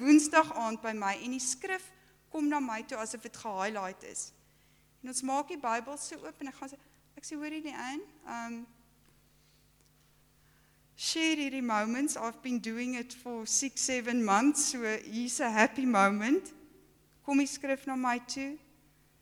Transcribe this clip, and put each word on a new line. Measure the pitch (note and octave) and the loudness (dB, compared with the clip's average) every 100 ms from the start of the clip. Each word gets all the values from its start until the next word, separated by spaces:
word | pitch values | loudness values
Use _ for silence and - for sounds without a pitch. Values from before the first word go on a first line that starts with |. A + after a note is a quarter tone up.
Woensdag | C4 D4+ D4 E4 D#4 - | 8 10 10 6 4 0
aand | A3+ A3 | -4 -4
by | A3+ A3 | -6 -2
my | G3 G3+ | -2 -2
en | A#3+ B3+ | -4 -4
die | |
skrif | B3+ - F#4+ F#4 - - _ _ _ | -4 -6 -4 -6 -6 -20 _ _ _
kom | D#4+ D4 | 0 0
na | D4 | 2
my | B3+ A3 A3 | -2 -4 -6
toe | B3 | -6
asof | A3 A#3 | -6 -8
dit | A3+ - | -12 -12
gehighlight | A3+ F#3+ G3+ G#3+ F#3+ F#3+ F#2+ | -8 -2 -2 -2 -6 -10 -12
is. | - - - _ _ _ _ _ _ | -12 -12 -16 _ _ _ _ _ _
En | B3+ | -10
ons | B3+ C4 | -6 -2
maak | C#4 C#4+ | -2 -2
die | E4+ | -6
Bybel | B3 A3+ A#3+ C#4+ | -2 -2 -4 -10
so | - D#4+ | -12 -12
oop | D#4 - | -14 -12
en | C#4 | -14
ek | - | -12
gaan | C4+ | -16
sê, | C#4 - _ _ - | -16 -20 _ _ -20
ek | |
sê, | - D4+ | -12 -10
"Hoorie | D4+ D#4 | -8 -8
Leanne, | D4+ - B3 D4 G#4 - - | -10 -10 -8 -8 -12 -18 -12
ehm, | A#3 A#3 A#3 A#3+ _ _ _ _ _ _ _ _ _ _ _ _ _ _ _ _ _ _ _ _ _ _ - | -10 -8 -10 -14 _ _ _ _ _ _ _ _ _ _ _ _ _ _ _ _ _ _ _ _ _ _ -10
share | - E4 D#4+ D#4 | -4 0 2 2
hierdie | C#4 C4 | 0 -2
moments. | A#3+ G#3+ G#3+ B3 D4 - | 0 2 2 0 0 0
I've | A3+ A3+ | -4 -6
been | B3+ A#3+ | -4 -2
doing | G#3 A3+ B3 | -2 -4 -4
it | B3+ B3 | -4 -8
for | - B3 A#3 A3 | -12 -10 -8 -2
six, | - C4+ - | -2 -2 -2
seven | - B3+ A#3+ B3 | -2 0 0 0
months, | G#3+ G3 C#4 D4 - | 4 6 6 4 0
so | B3+ | 0
here's | A3 G#3+ - A3 A#3+ - | -2 -4 -4 -6 -4 -2
a | B3 | 0
happy | G#3+ A3 - B3+ | 4 4 4 4
moment." | G#3+ G3 G#3 A3 F4 - - - - - _ _ _ | 6 6 4 2 2 0 -14 -20 -20 -20 _ _ _
Kom | - C#4 | 2 2
die | C4+ | 2
skrif | - C#4 C4+ C#4 | -2 -2 -2 -2
na | C4 | -2
my | B3+ A#3+ | 0 0
toe. | B3 C4+ C4+ D4+ - _ _ _ _ _ | -4 -6 -6 -8 -16 _ _ _ _ _